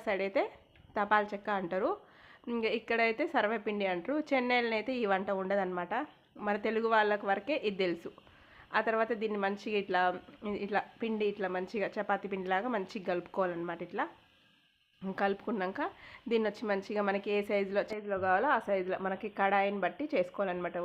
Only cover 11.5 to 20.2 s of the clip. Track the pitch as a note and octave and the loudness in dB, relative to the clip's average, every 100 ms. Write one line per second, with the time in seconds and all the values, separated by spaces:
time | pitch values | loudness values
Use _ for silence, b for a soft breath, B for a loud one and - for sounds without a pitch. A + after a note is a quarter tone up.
11.5 | F#3 F#3 A3 F#3 G#3+ G3+ G3 G3 F#3+ F#3 | -2 -4 -2 -2 -2 0 0 -2 -4 0
12.5 | F#3+ B3 A3 F#3 A3 F3+ F3+ F3 - F#3 | 0 0 -2 -4 -6 -2 -2 -2 -2 -2
13.5 | E3+ E3+ E3+ F3 G#3 E4 - _ _ _ | -2 -6 -6 -6 -6 -6 -8 _ _ _
14.5 | _ _ _ _ _ F#3+ F#3 G3+ G3 - | _ _ _ _ _ -8 0 0 0 -4
15.5 | G3+ F#3 G#3 F4 - B B A3+ A3+ G#3+ | -2 -2 -2 -6 -8 B B -2 0 0
16.5 | G#3 G#3+ G3 G3 G#3 G3+ G3 G#3 G#3 G3+ | -2 -2 -2 -2 -2 0 0 0 0 2
17.5 | G3+ G3 G3+ - G#3+ G#3 F#3+ F#3 F#3 C4+ | 0 0 0 0 -4 -4 0 2 4 4
18.5 | A#3+ A3 G3 F#3 F#3 F#3+ F#3+ G#3+ G#3 G3 | 2 2 0 0 -2 -2 -4 -4 0 2
19.5 | G3 G3 G3+ - G3+ D4+ A3 | 4 2 2 -2 -2 -2 0